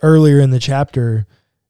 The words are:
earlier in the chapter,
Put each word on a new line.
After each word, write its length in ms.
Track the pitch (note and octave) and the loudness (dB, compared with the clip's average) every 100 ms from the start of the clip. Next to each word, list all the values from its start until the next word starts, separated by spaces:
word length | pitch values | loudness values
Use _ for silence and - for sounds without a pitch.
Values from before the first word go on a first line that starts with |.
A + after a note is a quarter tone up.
earlier 380 | D#3 D#3+ D#3 C#3+ | 0 2 4 2
in 120 | C3+ | 2
the 80 | B2+ | 0
chapter, 680 | B2+ C3+ C#3+ - A#2+ A2 G#2 _ _ _ _ | -4 -6 -6 -6 -4 -4 -8 _ _ _ _